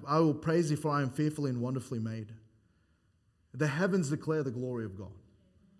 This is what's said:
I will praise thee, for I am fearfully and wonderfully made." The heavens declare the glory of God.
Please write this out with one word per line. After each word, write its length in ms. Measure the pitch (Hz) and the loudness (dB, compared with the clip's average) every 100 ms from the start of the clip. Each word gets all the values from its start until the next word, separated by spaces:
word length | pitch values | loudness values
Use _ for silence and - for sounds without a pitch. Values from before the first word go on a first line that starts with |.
| 139 | 0
I 140 | 156 | 4
will 140 | 165 | 4
praise 340 | 143 160 165 156 | 4 2 4 4
thee, 80 | 147 | 2
for 160 | 156 | 2
I 100 | 143 | 0
am 80 | 135 | 0
fearfully 400 | - 151 151 143 | 0 0 0 -2
and 100 | 123 | -2
wonderfully 380 | 120 131 - 117 | -2 -4 -4 -4
made." 340 | 110 110 107 110 - _ _ _ _ _ _ _ _ _ _ | -4 -6 -10 -14 -20 _ _ _ _ _ _ _ _ _ _
The 120 | 131 147 | -2 0
heavens 440 | 143 190 185 143 | 2 2 2 2
declare 340 | 151 151 156 | -2 -2 -2
the 80 | 135 | -2
glory 320 | 117 127 123 | -4 -4 -4
of 120 | 107 95 | -6 -8
God. 140 | 92 - - _ _ _ _ | -14 -16 -20 _ _ _ _